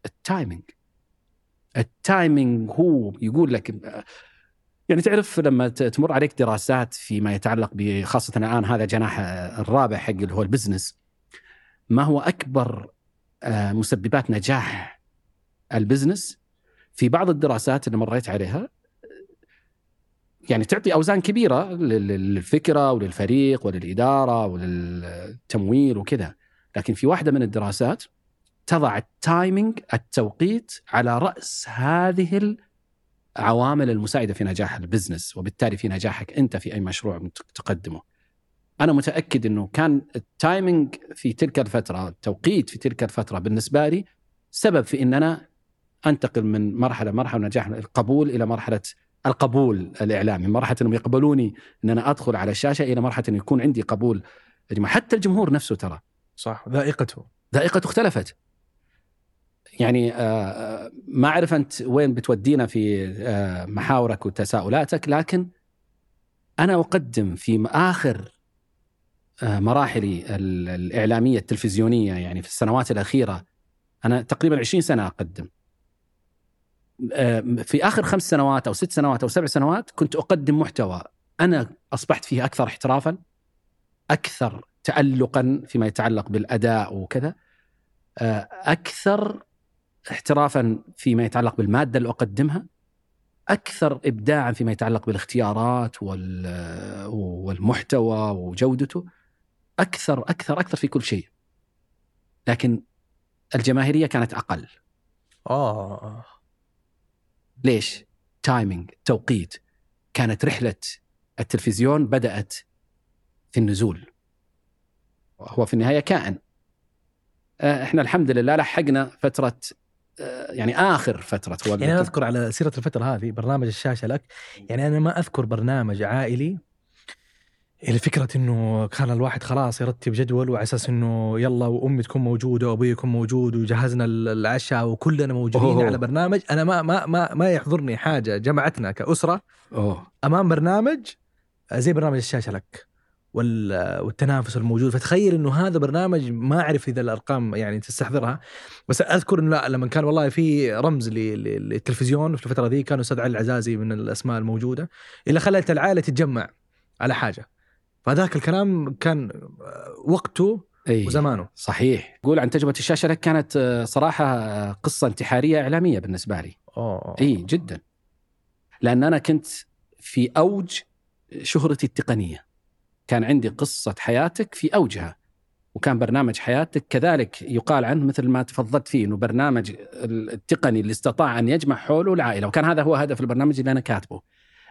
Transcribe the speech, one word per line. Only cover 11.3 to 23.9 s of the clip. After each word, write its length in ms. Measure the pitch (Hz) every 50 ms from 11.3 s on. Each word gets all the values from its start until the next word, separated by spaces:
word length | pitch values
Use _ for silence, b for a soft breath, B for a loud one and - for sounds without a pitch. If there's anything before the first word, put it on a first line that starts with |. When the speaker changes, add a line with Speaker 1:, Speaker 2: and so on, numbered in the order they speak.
| b b b b b b b b b b b -
Speaker 1:
ما 140 | 113 135
هو 180 | 147 156 143 139
أكبر، 680 | - 175 - - - 135 131 135 120 113 104 95 - - _ _ _ _ _ _ _ _ _ _
آه، 300 | - 120 110 104 101 98
مسببات 580 | 104 113 104 - 131 95 98 107 - 135 127 -
نجاح 680 | 110 104 - 131 135 123 95 - - - - - - _ _ _ _ _ _ _ _ _ _ _ _ _ _ - 117
البزنس؟ 640 | 113 104 107 135 139 139 160 208 - - - - _ _ _ _ _ _ _ _ _ _ _ _
في 140 | - 123 120
بعض 220 | 147 170 196 180
الدراسات 560 | 160 143 156 139 120 113 - 135 135 139 -
اللي 120 | 120 110 110
مريت 300 | 113 113 117 127 - 101
عليها، 400 | 101 98 95 90 117 175 247 - _ _ _ _ _ _ - - - - - _ _ _ _ _ _ _ _ _ _ _ _ _ _ _ _ _ _ _ _ _ _ _ - -
يعني 140 | 120 110 107
تعطي 300 | - 196 214 - 180 160
أوزان 260 | 160 160 196 202 185
كبيرة 520 | 180 208 208 240 226 156 123 143 196 185
لل-، 360 | 180 175 165 120 110 104 98 101
للفكرة 840 | 98 95 95 101 98 92 87 - 147 151 - 160 147 147 139 135
وللفريق 720 | 127 110 101 92 85 - 101 110 127 139 139 135 135 - -
وللإدارة 800 | 101 92 87 85 87